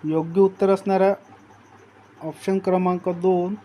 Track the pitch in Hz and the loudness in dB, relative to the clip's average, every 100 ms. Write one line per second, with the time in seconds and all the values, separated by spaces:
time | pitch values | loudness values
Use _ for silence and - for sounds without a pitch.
0 | 151 160 165 175 190 190 196 190 190 190 | -2 -4 -2 2 2 4 0 0 0 2
1 | 190 196 - - - - - - - - | 2 0 -8 -20 -20 -20 -20 -20 -20 -20
2 | _ - 160 151 - 190 190 185 180 180 | _ -14 -12 -8 -4 -2 0 0 0 -2
3 | 180 175 185 180 180 208 | -4 -2 0 0 -2 -8